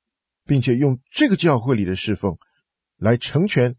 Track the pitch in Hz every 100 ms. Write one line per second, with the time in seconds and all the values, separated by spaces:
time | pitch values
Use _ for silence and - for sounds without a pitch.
0 | _ _ _ _ - 139 131 123 143 127
1 | _ - 294 190 165 127 123 117 92 92
2 | - 98 101 78 _ _ _ _ _ _
3 | 107 120 - 147 202 135 123